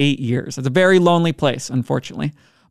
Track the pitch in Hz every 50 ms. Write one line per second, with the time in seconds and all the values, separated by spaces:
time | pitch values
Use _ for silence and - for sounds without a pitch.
0 | 143 143 139 - 131 117 123 - - - 135 139 131 135 127 185 185 185 190 185
1 | 175 175 175 170 170 165 156 - 160 139 120 139 - - 131 127 117 - 139 127
2 | - - - - 147 147 - _ _ _ _ _ _ _